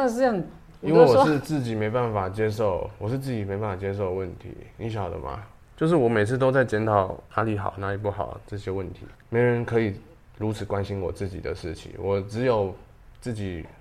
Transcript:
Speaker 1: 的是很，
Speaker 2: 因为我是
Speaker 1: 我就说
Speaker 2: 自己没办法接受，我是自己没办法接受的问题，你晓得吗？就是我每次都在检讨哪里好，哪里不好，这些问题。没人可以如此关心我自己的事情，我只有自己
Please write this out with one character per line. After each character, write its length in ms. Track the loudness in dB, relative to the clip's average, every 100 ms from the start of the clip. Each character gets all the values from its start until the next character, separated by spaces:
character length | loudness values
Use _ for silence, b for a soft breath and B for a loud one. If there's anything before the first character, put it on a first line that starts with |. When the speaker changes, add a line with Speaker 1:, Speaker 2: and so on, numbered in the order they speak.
Speaker 1:
的 60 | 2
是 180 | 2 2
很， 200 | 2 -4 -12 -20 -8
Speaker 2:
因 120 | 4
为 60 | 8
我 80 | 10
是 100 | 10
Speaker 1:
我 60 |
就 80 | 6
说 80 | 4
Speaker 2:
自 220 | 0 -2
己 120 | -2
没 160 | -2 0
办 240 | 0 0
法 140 | 0 -2
接 220 | 0 -2
受， 400 | 0 0 0 -4 -6
我 100 | -4
是 100 | -4
自 140 | -4
己 140 | -4 -4
没 100 | -4
办 140 | -4
法 80 | -4
接 160 | -4
受 100 | -2 -2
的 40 |
问 160 | -2 -6 -10
题， 180 | -14 -16 -18 -10
你 140 | -6
晓 200 | -4 -6
得 80 | -6
吗？ 200 | -8 -10 -12 -20 -20 -2
就 100 | 2
是 80 | 4
我 140 | 6
每 160 | 4 2
次 120 | 2
都 140 | 2
在 140 | 4 2
检 200 | 2 2
讨 300 | 2 2 -4 -6
哪 100 | -2
里 140 | -2 -2
好， 160 | -4 -6
哪 140 | -6
里 60 | -4
不 140 | -4
好， 260 | -4 -8 -8 -12
这 120 | -10
些 120 | -6
问 160 | -6 -8
题。 140 | -12 -18 -20 -4
没 100 | 2
人 240 | 2 2
可 160 | 0 2
以 160 | 0 -2 -12 -20 -20 -6
如 140 | -4
此 140 | -4 -4
关 180 | -4
心 160 | -2 -4
我 100 | -4
自 200 | -4 -8
己 100 | -6
的 160 | -8 -8
事 180 | -8
情， 200 | -10 -12 -8
我 220 | -2 -2
只 240 | -2 -2
有 320 | 0 2 0 -4 -16 -20 -20 -12
自 100 | -10
己 340 | -6 -6 -8 -10 -18